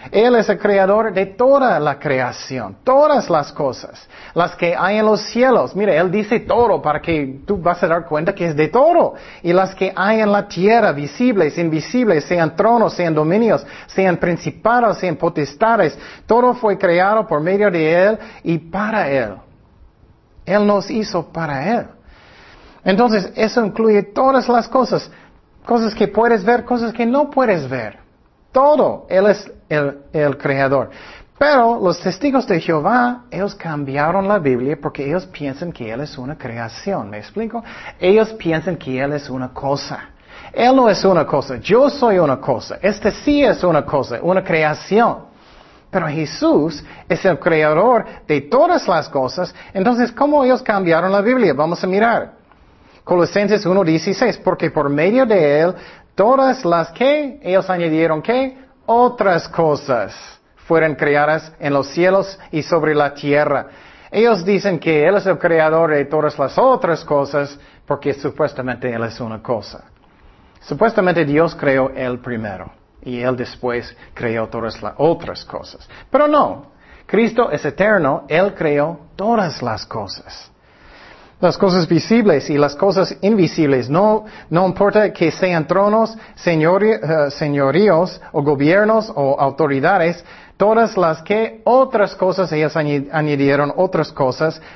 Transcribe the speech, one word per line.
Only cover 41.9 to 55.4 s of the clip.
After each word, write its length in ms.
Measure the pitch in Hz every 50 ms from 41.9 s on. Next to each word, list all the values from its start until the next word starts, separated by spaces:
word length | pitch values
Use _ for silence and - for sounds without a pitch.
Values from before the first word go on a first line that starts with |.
| - - 247 233 196 180
una 200 | 160 143 127 -
cosa. 400 | - 147 123 104 - - - - -
Este 280 | 202 208 - - 202
sí 320 | - - - 294 294 285 285
es 200 | 220 170 - 180
una 200 | 180 160 147 135
cosa, 340 | - - 139 123 123 120 -
una 220 | - 170 190 190 185
creación. 880 | 180 170 156 156 151 156 - - - 190 220 240 196 135 - - - - _ - - - - - - - - _ _
Pero 160 | - 185 165 151
Jesús 760 | 139 160 151 - - - 294 330 294 170 143 165 - - - - - - - -
es 160 | - - -
el 140 | 190 165 -
creador 640 | - 175 165 156 156 151 151 160 208 254 247 220 - - - - -
de 160 | - 151 139 131
todas 440 | - 233 269 320 349 349 277 -
las 220 | - 180 156 139 -
cosas. 460 | - 139 131 123 - 180 185 180 - - - - -
Entonces, 400 | 196 190 240 240 226 247 247 -
¿cómo 320 | - 277 294 302 294 262
ellos 180 | 254 254 247 247
cambiaron 480 | - 214 196 190 170 165 160 175 190
la 100 | 196 202
Biblia? 320 | 196 233 254 254 226 160 131
Vamos 280 | 135 151 165 165 - -
a 40 |
mirar. 540 | 185 185 202 220 233 220 160 95 - - _ _ _ _ _ _ _ _ _ _ _ - - _ -
Colosenses 560 | 180 180 165 - - 202 208 196 214 202 208
uno 160 | 165 185 202 190
dieciséis, 540 | 160 160 160 - 202 190 - 254 220 170
"Porque 340 | - - 185 175 - 175 151
por 180 | - 156 143 143
medio 380 | 143 147 160 190 220 262 262
de 320 | 220 214 185